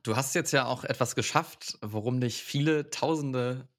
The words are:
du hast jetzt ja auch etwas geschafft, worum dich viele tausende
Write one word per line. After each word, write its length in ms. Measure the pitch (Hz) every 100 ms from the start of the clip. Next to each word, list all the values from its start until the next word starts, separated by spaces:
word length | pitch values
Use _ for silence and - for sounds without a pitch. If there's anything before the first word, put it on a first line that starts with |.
du 140 | 113 113
hast 180 | 131 175
jetzt 160 | 143
ja 140 | 139 123
auch 180 | 127
etwas 320 | - 123 127 -
geschafft, 600 | - 151 165 - - -
worum 380 | 107 107 113 127
dich 240 | 123 -
viele 460 | - 143 151 151 143
tausende 800 | - 139 160 139 127 123 127 131